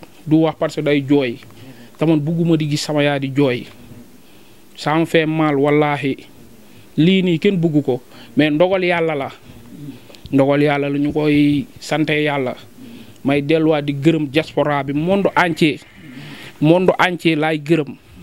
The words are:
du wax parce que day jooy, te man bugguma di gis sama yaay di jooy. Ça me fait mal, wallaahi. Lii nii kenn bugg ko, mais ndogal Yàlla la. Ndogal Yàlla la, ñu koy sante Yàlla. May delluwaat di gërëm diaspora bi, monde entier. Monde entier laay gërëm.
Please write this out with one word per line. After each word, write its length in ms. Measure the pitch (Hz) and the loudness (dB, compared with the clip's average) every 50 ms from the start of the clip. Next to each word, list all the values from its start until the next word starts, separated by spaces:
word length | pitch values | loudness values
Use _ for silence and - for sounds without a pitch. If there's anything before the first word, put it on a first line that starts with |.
| - - - - - | -20 -20 -20 -16 -2
du 100 | 151 151 | 0 2
wax 200 | 160 160 160 151 - | 4 4 2 0 -2
parce 180 | 165 151 - | -4 -4 -4
que 40 | - | -2
day 240 | 156 156 147 143 139 | 0 0 0 0 2
jooy, 300 | 131 143 143 139 123 117 - - - - - - - - - - - - - | 2 2 2 2 0 -4 -8 -12 -20 -20 -20 -20 -20 -20 -20 -20 -20 -6 -2
te 60 | 156 | 0
man 100 | 160 165 151 | 2 2 2
bugguma 380 | 143 156 170 165 170 170 165 | 0 -2 -2 0 2 2 2
di 80 | 160 156 147 | 0 0 -2
gis 80 | 147 151 | -4 -4
sama 220 | - - 151 151 143 | -4 -4 -2 0 0
yaay 160 | 147 143 139 | 0 0 -2
di 80 | 139 139 131 | -4 -4 0
jooy. 300 | 135 147 135 123 113 101 - - - - - - - - - - - - - - - - - - - - - - | 0 0 0 0 -4 -6 -12 -18 -20 -20 -20 -20 -20 -20 -20 -20 -20 -20 -20 -20 -20 -20 -20 -20 -20 -20 -20 -20
Ça 200 | - - 151 151 | -8 -4 -2 0
me 100 | 160 165 | 0 0
fait 220 | 156 - 170 160 | 2 2 0 2
mal, 280 | 156 156 160 156 151 147 139 | 2 0 0 0 0 2 2
wallaahi. 580 | 139 147 143 151 151 147 147 139 127 135 131 - - - - - - - - - - - - - - - - | 2 2 2 2 2 0 -2 -2 -4 -6 -6 -6 -10 -20 -20 -20 -20 -20 -20 -20 -20 -20 -20 -20 -20 -10 -2
Lii 260 | - 151 175 190 190 180 | 2 2 4 4 4 2
nii 160 | 185 170 151 | 0 0 2
kenn 200 | - 208 202 175 | 0 0 0 2
bugg 240 | 165 170 147 147 139 | 0 0 0 0 0
ko, 160 | - 127 123 - - - - - - - | 0 -2 -4 -4 -14 -20 -20 -20 -6 0
mais 140 | 147 147 156 | 0 2 2
ndogal 320 | 147 151 175 185 196 190 185 | 2 2 2 2 2 0 0
Yàlla 300 | 175 175 170 165 160 156 | 0 0 0 -2 -2 -2
la. 140 | 143 135 117 - - - - - - - - - - 147 143 - - - - - - - - - | -4 -6 -8 -10 -16 -20 -20 -20 -20 -20 -20 -20 -18 -16 -18 -18 -18 -20 -20 -20 -20 -12 -2 2
Ndogal 300 | 135 139 139 143 143 147 | 2 2 4 4 2 2
Yàlla 260 | 151 143 143 139 143 | 2 0 0 -2 -4
la, 100 | 143 143 | -2 -2
ñu 140 | 143 147 147 | -2 -2 -2
koy 540 | 156 151 151 147 147 147 147 147 143 123 - - - | 0 0 2 2 4 4 2 2 0 -4 -6 -12 -18
sante 380 | - - 151 151 156 143 156 151 151 | -8 -4 -2 -2 0 0 0 -2 0
Yàlla. 340 | 147 143 143 131 123 120 - - - - - - - - - - - - - - | -2 -2 -2 -4 -6 -8 -10 -16 -20 -20 -20 -20 -20 -20 -20 -20 -20 -20 -6 -2
May 200 | 127 139 147 143 | 0 0 0 2
delluwaat 420 | 143 160 160 160 156 160 147 143 | 2 2 2 4 2 2 0 -2
di 80 | 147 143 | -4 -6
gërëm 380 | 139 139 165 160 160 156 139 123 | 0 2 2 2 2 -2 -2 -2
diaspora 500 | 156 156 - - - 143 151 147 143 135 | -2 -2 -2 -2 -2 0 0 0 -2 -4
bi, 120 | 135 139 | -4 -4
monde 340 | 147 156 175 196 202 190 190 - | -4 -2 0 0 0 0 0 0
entier. 440 | 147 175 180 170 - 170 151 139 - - - - - - 147 - - - 151 143 - - - - - 147 | 0 0 0 0 0 0 0 0 -2 -10 -20 -20 -20 -20 -20 -20 -18 -18 -18 -18 -18 -20 -20 -6 -2 2
Monde 320 | 151 165 185 190 175 - - | 4 4 4 4 2 2 2
entier 380 | 165 185 180 165 - 170 160 | 0 0 0 -2 0 0 0
laay 220 | 151 151 156 160 156 | 0 0 -2 -2 -4
gërëm. 320 | 147 139 165 160 147 127 120 - - - - - | -2 0 0 0 0 -4 -10 -18 -20 -20 -20 -20